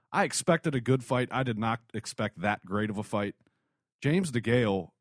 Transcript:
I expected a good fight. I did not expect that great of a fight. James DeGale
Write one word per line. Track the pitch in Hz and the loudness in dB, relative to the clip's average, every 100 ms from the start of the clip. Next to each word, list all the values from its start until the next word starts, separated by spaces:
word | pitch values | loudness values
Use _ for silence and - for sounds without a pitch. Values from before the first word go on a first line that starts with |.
| _ | _
I | 185 | -2
expected | 185 - - 165 165 | 0 0 2 2 2
a | 139 | 0
good | 117 131 | 2 2
fight. | 123 127 123 | 2 -2 0
I | 123 | -2
did | 127 107 | -2 -2
not | 113 117 _ | -2 -4 _
expect | 110 - - 107 - | -10 -8 -4 -6 -2
that | 101 104 92 | -2 -2 -4
great | 101 107 | -2 -2
of | 101 | -4
a | |
fight. | 95 107 101 - _ _ _ _ _ _ | -4 -4 -4 -8 _ _ _ _ _ _
James | 139 175 175 | 0 2 0
DeGale | 120 110 123 110 98 82 _ | -2 2 4 4 0 -2 _